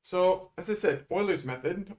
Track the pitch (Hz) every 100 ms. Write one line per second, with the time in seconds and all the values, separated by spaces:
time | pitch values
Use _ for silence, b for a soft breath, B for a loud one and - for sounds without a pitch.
0 | - 180 185 185 - - 175 208 185 139
1 | - 190 202 160 135 127 143 180 190